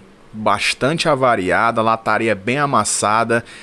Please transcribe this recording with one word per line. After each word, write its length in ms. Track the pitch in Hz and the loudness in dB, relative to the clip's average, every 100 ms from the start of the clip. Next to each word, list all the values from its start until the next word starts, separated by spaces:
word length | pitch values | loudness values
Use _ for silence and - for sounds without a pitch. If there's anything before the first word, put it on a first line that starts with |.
| - - - | -12 -20 -18
bastante 760 | 110 107 104 - - 135 165 170 | -4 -2 0 -2 -2 -2 0 0
avariado, 720 | 135 127 110 90 90 117 117 | 2 2 2 2 2 2 2
a 20 | |
lataria 520 | 110 113 113 107 113 | 0 0 0 0 0
bem 240 | 98 101 139 | -2 -2 -2
amassada, 840 | 143 120 104 - 104 110 117 117 - - | 0 0 0 0 0 2 2 -2 -4 -18